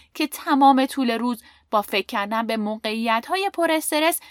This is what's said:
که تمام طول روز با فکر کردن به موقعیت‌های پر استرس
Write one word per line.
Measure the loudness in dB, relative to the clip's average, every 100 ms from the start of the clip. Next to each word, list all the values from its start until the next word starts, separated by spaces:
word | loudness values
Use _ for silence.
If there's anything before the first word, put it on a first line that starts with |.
| -14
که | -6 -6
تمام | -4 0 6 6 6 2
طول | 0 -2
روز | 0 -2 -6 -10 -20 _
با | -2
فکر | 0 -2 -2
کردن | -4 -4 -2 -2
به | -2
موقعیت‌های | -4 -4 -6 -4 0 -2 -2 -2 -2
پر | 0 0
استرس | 0 0 0 0 0 -6